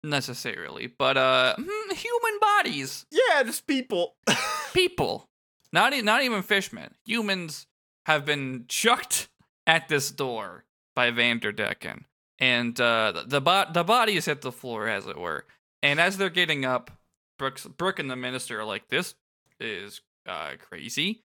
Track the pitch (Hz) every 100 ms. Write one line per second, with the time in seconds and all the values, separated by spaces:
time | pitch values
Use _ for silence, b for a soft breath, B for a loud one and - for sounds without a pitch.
0 | 151 147 131 123 123 - 82 69 120 _
1 | 131 135 131 131 127 - 320 427 427 370
2 | 466 480 466 415 427 415 349 147 131 -
3 | - 320 494 294 233 - - 269 247 180
4 | 175 _ - - - - - 359 359 359
5 | - - - _ _ _ _ 160 233 277
6 | 214 226 262 214 185 196 190 110 73 _
7 | - 233 214 190 170 147 - _ _ _
8 | - 151 139 147 135 131 120 - 220 240
9 | - - - _ _ _ - 160 160 151
10 | 135 - 135 113 98 87 _ _ _ -
11 | 120 117 120 117 107 107 107 - - -
12 | - _ _ _ 131 120 120 117 120 113
13 | 110 82 113 139 139 190 190 165 170 233
14 | 226 190 156 143 131 - 131 113 107 101
15 | - 73 87 78 - b _ _ 143 147
16 | 175 196 190 170 175 147 131 123 - -
17 | _ _ _ _ 135 135 - 139 180 190
18 | 143 127 127 127 - 110 107 98 _ 135
19 | 180 - _ _ _ _ 113 98 101 -
20 | _ _ - 87 78 65 - 87 90 127
21 | 170 220